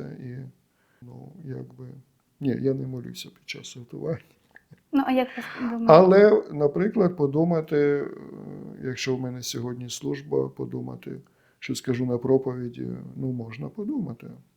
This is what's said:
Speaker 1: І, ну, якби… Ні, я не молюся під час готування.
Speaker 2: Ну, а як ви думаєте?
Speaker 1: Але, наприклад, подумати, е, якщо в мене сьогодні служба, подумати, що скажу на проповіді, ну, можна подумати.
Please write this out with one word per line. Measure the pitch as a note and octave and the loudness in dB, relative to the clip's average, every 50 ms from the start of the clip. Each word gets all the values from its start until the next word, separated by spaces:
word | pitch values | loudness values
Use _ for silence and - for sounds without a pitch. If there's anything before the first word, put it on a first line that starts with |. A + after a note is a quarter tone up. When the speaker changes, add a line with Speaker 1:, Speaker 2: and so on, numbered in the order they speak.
| - C#3 - - | -10 -10 -12 -12
Speaker 1:
І, | C3 B2 B2 C3+ C3 C3 - _ _ _ _ _ _ _ _ _ | -12 -12 -12 -12 -14 -16 -18 _ _ _ _ _ _ _ _ _
ну, | B2 A#2+ B2 B2+ C3 C#3 D3+ F#3 D#3+ | -20 -20 -18 -18 -18 -20 -20 -16 -14
якби… | C3+ B2+ C3 B2+ B2 B2 B2 B2+ B2 C3+ C3+ - _ _ _ _ _ _ - | -12 -12 -12 -12 -14 -16 -18 -18 -18 -18 -20 -20 _ _ _ _ _ _ -4
Ні, | C#3+ C3+ A#2 A#2+ | -2 0 0 0
я | B2+ C3+ C3+ | 0 0 0
не | C3+ C3+ C3 | -2 -4 -8
молюся | C3 B2 A#2+ A#2+ A#2+ - - - - _ | -8 -10 -10 -12 -12 -14 -16 -18 -18 _
під | _ - | _ -14
час | - C#3 C3 - - B2+ | -14 -14 -14 -16 -16 -18
готування. | A#2+ - - - - D#3 D#3+ - - _ _ _ _ _ _ - _ _ - - _ _ | -18 -16 -12 -8 -6 -4 -6 -6 -8 _ _ _ _ _ _ -20 _ _ -20 -20 _ _
Speaker 2:
Ну, | - C#4 C#4 - | 0 0 2 4
а | |
як | B3+ B3+ B3+ B3+ - B3 | 4 2 2 0 -2 -10
ви | A#3 - - - B3+ A#3 | -12 -10 -8 -6 -6 -4
думаєте? | A#3 A#3 A3+ A3+ D#3 | -4 2 8 10 10
Speaker 1:
Але, | E3 F#3+ F#3 F#3 G3 G#3 G#3+ G#3 G#3+ - - | 12 12 10 10 10 10 8 8 6 2 0
наприклад, | D#3+ D3 D3 C#3+ - - F#3 G#3+ - A3+ F#3+ F3+ F3+ D#3+ | -2 0 0 2 2 2 0 0 2 2 2 2 2 2
подумати, | C#3+ C#3 C3+ D3+ E3 F3 E3+ D#3+ D#3 - D#3+ D3 | 0 0 2 2 2 2 2 0 -2 0 0 2
е, | D3 C#3+ C#3+ C#3+ - - - - C#3 C#3 - - - - D3 D3+ - - - - - | 2 2 2 0 -2 -6 -10 -12 -14 -14 -14 -14 -14 -14 -14 -14 -14 -14 -14 -10 -8
якщо | C3 B2 - - C3 B2+ | -8 -6 -6 -4 -2 -2
в | B2+ | -2
мене | B2+ B2 B2 B2+ | -4 -6 -8 -8
сьогодні | A#2 - - B2+ A#2 B2 A#2+ B2 B2 A#2+ | -8 -8 -8 -6 -6 -6 -8 -8 -10 -10
служба, | - - - C#3 C#3+ C#3 C#3+ D3 C#3+ - C2+ C2+ | -10 -8 -6 -6 -6 -6 -6 -2 0 0 0 0
подумати, | - - - - - - B1 B1+ B1+ B1 - - - - - _ _ _ _ _ _ _ | -4 -8 -10 -8 -8 -8 -8 -8 -10 -12 -12 -14 -14 -14 -16 _ _ _ _ _ _ _
що | - - B2+ | -8 -8 -6
скажу | - - C3+ B2 A#2+ B2+ | -6 -2 -2 -2 -2 0
на | B2+ B2 A#2+ | -2 -2 0
проповіді, | A#2+ B2+ C3 C3+ C3 C3 B2 B2+ B2 A#2+ B2 B2+ B2+ B2 B2 B2+ C3+ B2+ B2+ | 2 4 4 4 4 0 -6 -6 -8 -10 -8 -8 -8 -8 -8 -10 -12 -12 -10
ну, | - C3 C3 | -8 -6 -6
можна | B2+ A#2+ A2+ A2+ A2 B2+ D3 C#3 | -6 -6 -8 -10 -10 -10 -12 -10
подумати. | - G#3+ G#3 A3 D4+ C4+ F3+ C3 A#2 - - - A#2+ C3 - _ _ | -8 -8 -6 -6 -4 -4 -4 -6 -8 -12 -14 -18 -18 -20 -20 _ _